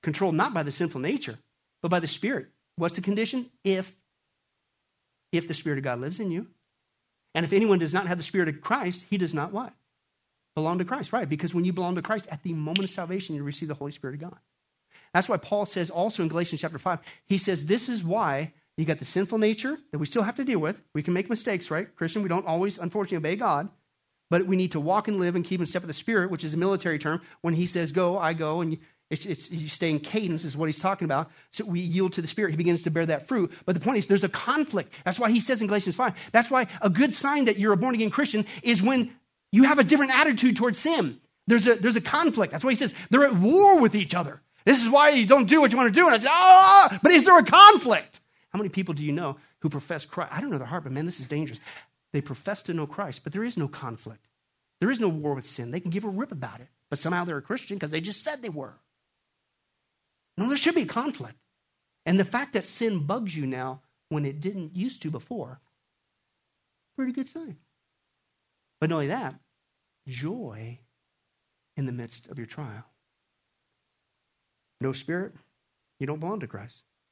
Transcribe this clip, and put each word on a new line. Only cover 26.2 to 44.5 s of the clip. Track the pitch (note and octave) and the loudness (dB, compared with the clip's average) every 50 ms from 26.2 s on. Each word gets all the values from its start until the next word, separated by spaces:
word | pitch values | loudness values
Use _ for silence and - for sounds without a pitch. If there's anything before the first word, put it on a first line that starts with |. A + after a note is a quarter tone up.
| F3+ G3 | 0 -2
which | F3+ D3+ - | -4 -6 -6
is | D#3 D#3 | -6 -4
a | |
military | E3+ F3 F#3+ G3 F#3 - F3+ D#3+ D3 | -2 0 0 0 -2 -2 -4 -4 -4
term. | - D3+ D#3+ F3+ - - - _ | -4 -4 -4 -4 -8 -12 -16 _
When | - E3+ E3 | -4 -2 0
he | D#3+ F3+ | 0 -2
says, | F3 - F3+ E3 D3 | -2 -2 -4 -4 -2
"Go," | C#3+ F#3 F#3 F3 F3+ | -2 0 0 0 0
I | G3 E3+ D#3+ E3+ | 0 -2 -2 -2
go, | D#3+ D#3+ D3+ D#3 E3+ | -2 -4 -4 -2 -2
and | E3+ D#3+ D#3+ D#3 - _ _ _ _ _ | -4 -4 -6 -8 -10 _ _ _ _ _
it's, | D#3 D3 D3+ | -10 -8 -8
it's, | G3+ E3 - - - | -8 -10 -10 -10 -12
you | F3+ E3 D#3 D3+ | -10 -10 -10 -10
stay | - - F3 E3 | -6 -4 -2 -2
in | D3+ D3 | -2 -2
cadence | D3 - - A3 A3 F3 E3 D#3+ - | -4 -4 -4 -4 -2 -2 -4 -6 -6
is | D#3 C3 | -8 -6
what | C#3+ D#3+ | -4 -4
he's | D#3 D3 | -4 -4
talking | D#3 - F#3+ G3 F#3+ F#3 | -4 -4 -4 -4 -2 -2
about. | D#3 C3+ C#3 D#3+ - - _ _ _ | -2 -2 -2 -4 -6 -10 _ _ _
So | - - G#3+ | -12 -10 -8
we | G#3+ F3 F3 | -6 -6 -4
yield | F3+ E3+ E3 F#3 F#3+ F3+ F3+ | -4 -2 -2 0 0 -2 -2
to | - | -6
the | E3 | -8
Spirit. | D#3 - - G#3+ F3+ | -6 -4 -4 -4 -2
He | D3+ | -2
begins | D3+ E3+ E3+ E3+ E3+ E3+ | -2 0 0 0 0 -2
to | E3+ | -4
bear | D#3 E3+ E3 | -2 -2 -2
that | D#3+ D#3 C#3 - | -2 -2 -4 -4
fruit. | - C4 A#3 F3+ - - - - | -4 -2 -2 -2 -2 -4 -8 -6
But | - F3+ | -4 -4
the | E3+ | -2
point | C3+ A3+ C4+ | -2 -2 -2
is, | G#3+ - | -2 0
there's | - G3 G3 G3+ | 2 2 2 2
a | F#3 | -2
conflict. | - - - A#3 C4+ D4+ D4+ - - F#3+ D3 - - - - | -4 -6 -4 -2 -2 -2 -2 -2 -4 -6 -6 -8 -12 -8 -6
That's | F#3 F#3 | -6 -2
why | - A#3+ A3 | 0 0 2
he | A#3 A#3 | 2 2
says | A3+ C4+ C4 G#3 | 2 0 -2 -2
in | A3 | 0
Galatians | F#3+ G3+ G#3 G3 F#3+ E3+ | 0 0 -2 -2 -2 -2
five, | - B3+ A#3+ F#3 - - - | -2 -2 -2 -2 -6 -10 0
that's | - A3+ A#3 A#3 | 2 2 2 2
why | C4+ B3+ A#3+ - - - | 0 0 0 -2 -4 -2
a | - G3+ | -2 0
good | E3+ F#3 C#4 C#4+ G#3 | 2 2 2 0 0
sign | - - C#4 D4 D4 C4+ | -2 -4 -2 -2 0 0
that | A3+ G#3 | 0 0
you're | F#3+ G3 A3 G#3 | 2 2 2 2
a | |
born-again | F3+ G3+ C4 B3 A3 A3 G#3 | 2 2 0 0 0 -2 -2
Christian | - - D4 - - G#3+ G#3 - - - | 0 -2 -2 0 -2 -4 -4 -4 -8 -6
is | - G3+ - F3 F#3 | -2 0 0 2 2
when | A#3+ C4+ B3+ A3+ - - - _ _ _ _ _ _ | 2 2 2 0 -2 -6 -14 _ _ _ _ _ _
you | - G#3 C4 | 4 6 6
have | C#4 D4+ D4 | 6 6 4
a | B3 | 4
different | E3+ D4+ C#4+ C#4+ C4 | 4 4 4 4 4
attitude | C4 B3+ D4+ D#4 B3+ G#3+ A#3+ B3+ G#3+ | 4 4 4 4 4 4 2 2 2
towards | D3+ A#3 B3 A3 | 2 0 0 0
sin. | - - D4+ E4 D#4+ F3+ C#3 A2 - _ _ _ _ _ | -2 -2 0 0 0 0 -2 -4 -8 _ _ _ _ _
There's | - A3+ A#3 F#3+ | 2 2 4 6
a, | A#3+ A#3 | 4 4
there's | A#3 F#3 B3 A3+ | 4 2 0 0
a | A3+ | 0
conflict. | - - - D4 E4+ D#4 - A3+ G3 D3 | -2 0 0 2 2 2 2 0 -2 -2
That's | - D#3+ - | -2 -4 -2
why | C4 | -2
he | B3+ | 0
says | - C#4+ G3+ - - - - | 0 -2 -4 -4 -8 -2 2
they're | - C4 C#4+ | 4 6 6
at | C#4 A#3+ | 6 4
war | F3 F#3 A3 D4+ F#4+ G#4 G4+ G4 E4 | 4 4 4 6 8 8 10 10 8
with | B3 A3 - | 6 4 4
each | G#3 F#3 D3 E3+ | 0 -2 -2 -2
other. | F3+ E3+ C#3 A#2+ - _ _ | -4 -4 -4 -8 -14 _ _